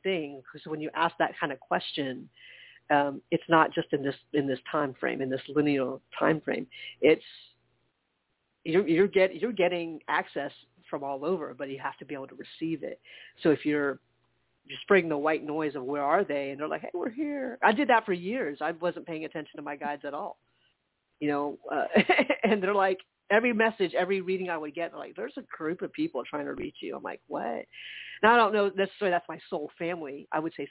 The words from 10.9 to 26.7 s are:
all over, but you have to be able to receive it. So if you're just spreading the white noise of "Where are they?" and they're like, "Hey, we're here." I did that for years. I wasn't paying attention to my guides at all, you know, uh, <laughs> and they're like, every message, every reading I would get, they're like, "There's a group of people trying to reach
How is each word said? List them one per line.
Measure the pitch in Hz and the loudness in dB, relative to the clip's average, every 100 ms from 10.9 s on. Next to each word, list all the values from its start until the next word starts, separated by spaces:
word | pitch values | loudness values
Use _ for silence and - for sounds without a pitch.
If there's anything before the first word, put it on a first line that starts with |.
| 151 | -8
all | 139 139 147 | -6 -4 -2
over, | 185 139 | -4 -4
but | 123 139 | -10 -10
you | 135 | -8
have | 139 - | -8 -10
to | 139 | -12
be | |
able | 143 135 | -12 -12
to | - | -16
receive | - - 160 156 | -16 -8 -6 -4
it. | - - - - - - | -8 -12 -18 -20 -20 0
So | 170 | 2
if | 143 151 | 4 2
you're | 147 143 131 _ _ _ _ _ _ - | 0 0 -4 _ _ _ _ _ _ -18
just | - | -6
spreading | - 196 165 | 4 4 4
the | 147 | 2
white | 151 160 151 | 2 0 -2
noise | 151 151 139 | -4 -4 -4
of | |
"Where | 127 147 | -4 -2
are | 143 170 | 2 2
they?" | 190 143 139 | 2 -2 -4
and | 139 | -6
they're | 151 | -6
like, | 156 | -6
"Hey, | - | -6
we're | - 277 | -6 -6
here." | 226 294 285 262 - | -4 -6 -6 -8 0
I | 190 | 2
did | 226 277 | 4 4
that | 233 220 | 4 2
for | |
years. | 180 180 254 170 143 | -2 -2 -4 -4 -4
I | 151 | -6
wasn't | 170 175 170 165 | -4 -4 -4 -8
paying | 160 156 | -8 -8
attention | 165 147 - | -10 -12 -12
to | |
my | 147 143 | -10 -8
guides | 147 143 143 | -6 -6 -8
at | |
all, | 147 196 - _ _ _ _ _ _ _ - | -8 -10 -12 _ _ _ _ _ _ _ -6
you | 147 | -2
know, | 143 147 - - | -2 -2 -6 -6
uh, | 147 - 214 - 349 | -4 2 4 6 4
<laughs> | - 294 | 2 2
and | 226 214 | 2 2
they're | 185 202 | 2 4
like, | 190 190 - _ - | 2 0 -6 _ 2
every | 208 240 | 4 4
message, | 220 226 220 180 - | 4 2 2 0 0
every | 180 196 | 0 0
reading | 180 185 180 | 0 -2 -2
I | 165 | -4
would | 151 147 | -6 -6
get, | 165 | -8
they're | 160 | -8
like, | 139 - | -12 -10
"There's | 247 285 | -10 -10
a | |
group | - - 156 175 | -14 -8 -6 -4
of | 160 | -6
people | - 160 135 120 | -4 -4 -4 -6
trying | 147 143 | -6 -6
to | 135 | -6
reach | 147 | -8